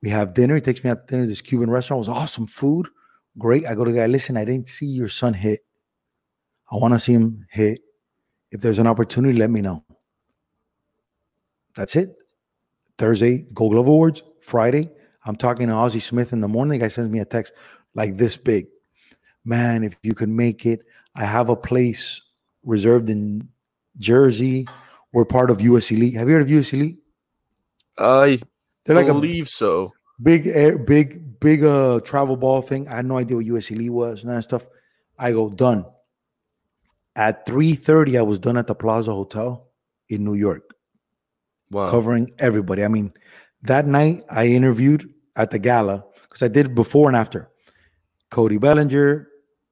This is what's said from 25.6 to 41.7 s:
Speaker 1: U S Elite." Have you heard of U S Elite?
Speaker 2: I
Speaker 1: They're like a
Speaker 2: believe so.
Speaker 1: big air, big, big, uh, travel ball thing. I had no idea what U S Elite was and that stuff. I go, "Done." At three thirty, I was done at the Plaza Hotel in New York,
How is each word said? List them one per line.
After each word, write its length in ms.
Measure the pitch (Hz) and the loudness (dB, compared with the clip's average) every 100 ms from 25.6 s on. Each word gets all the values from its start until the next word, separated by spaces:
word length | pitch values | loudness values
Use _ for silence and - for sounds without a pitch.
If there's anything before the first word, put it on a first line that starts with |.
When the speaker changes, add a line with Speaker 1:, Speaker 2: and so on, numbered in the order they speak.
Speaker 1:
U 160 | 113 120 | 4 4
S 140 | - | 4
Elite." 220 | 110 120 | 0 0
Have 140 | 113 120 | 0 2
you 60 | |
heard 80 | 160 | 2
of 80 | 139 | 4
U 80 | 151 | 2
S 140 | 131 | 2
Elite? 260 | 135 151 175 _ _ _ _ _ _ _ _ _ - | -2 -4 -6 _ _ _ _ _ _ _ _ _ -2
Speaker 2:
I 400 | 110 131 143 127 - _ _ _ | 2 4 4 2 -4 _ _ _
Speaker 1:
They're 120 | - 160 | 0 2
like 120 | 139 | 4
a 40 | |
Speaker 2:
believe 340 | 147 156 170 147 | 2 0 -4 -8
so. 440 | - 104 85 95 - _ - | -4 -2 -2 -4 -12 _ -2
Speaker 1:
big 240 | 120 165 147 | 2 4 2
air, 320 | 160 147 165 | 2 4 2
big, 600 | 120 147 139 - 151 107 | 2 2 2 -4 -20 -2
big, 240 | 151 156 | 2 4
uh, 360 | 151 143 131 120 | 4 4 2 0
travel 360 | - 143 139 127 | -2 -2 -2 0
ball 260 | 131 131 | 0 0
thing. 240 | 131 135 135 | -2 -8 -8
I 80 | 120 | -8
had 100 | 127 | -6
no 120 | 131 | -4
idea 180 | 120 120 | -4 -4
what 100 | 113 | -4
U 100 | 117 | -6
S 140 | - | -6
Elite 220 | 110 120 | -8 -6
was 300 | 120 117 107 | -4 -6 -6
and 100 | 113 | -8
that 100 | 120 | -8
stuff. 220 | 110 123 - _ _ _ _ - | -4 -6 -8 _ _ _ _ -8
I 140 | 123 | -4
go, 180 | 113 107 | -2 -2
"Done." 340 | 98 127 110 90 _ _ _ _ _ _ _ _ _ _ _ _ - | 0 0 0 -4 _ _ _ _ _ _ _ _ _ _ _ _ -2
At 280 | 107 107 | -2 -2
three 300 | - 127 160 | -4 0 0
thirty, 420 | 151 - 160 147 123 | 0 2 4 4 2
I 60 | |
was 160 | 107 101 | 0 -2
done 180 | 120 120 | -2 -2
at 100 | 113 | -4
the 60 | |
Plaza 380 | 107 110 110 110 | -4 -2 -2 -2
Hotel 560 | 98 98 107 120 123 _ _ _ _ - | -6 -8 -8 -8 -10 _ _ _ _ -10
in 160 | 107 | -6
New 100 | 104 | -4
York, 400 | 101 101 78 - _ _ _ _ _ _ _ _ _ _ | -2 -2 -4 -10 _ _ _ _ _ _ _ _ _ _